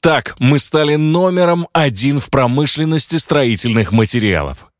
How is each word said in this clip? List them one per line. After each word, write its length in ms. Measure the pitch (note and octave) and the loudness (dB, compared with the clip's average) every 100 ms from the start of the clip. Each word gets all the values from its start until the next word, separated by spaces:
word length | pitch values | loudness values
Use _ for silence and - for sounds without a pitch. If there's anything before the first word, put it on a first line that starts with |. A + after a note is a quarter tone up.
Так 360 | E3+ D3 - - | 2 0 -2 -2
мы 200 | B2+ C#3+ | 2 2
стали 380 | - D#3 D3+ D3+ | 0 0 0 0
номером 680 | D#3 E3 F#3 F3+ F3 E3+ E3+ | 0 2 0 2 2 0 -2
один 480 | E3 D3 G2 B2+ C#3+ | 0 0 0 -2 -2
в 80 | - | -2
промышленности 880 | C#3 B2 B2+ D3 - D#3+ D#3+ - E3+ | 0 0 0 -2 -2 -2 -2 -2 -4
строительных 760 | - D3 B2+ A2 A#2+ A2+ F#2+ | 0 0 0 0 0 0 0
материалов. 800 | G#2+ A2 A#2+ G#2+ F2 C#2+ C2+ - _ | 0 0 0 0 0 -4 -10 -18 _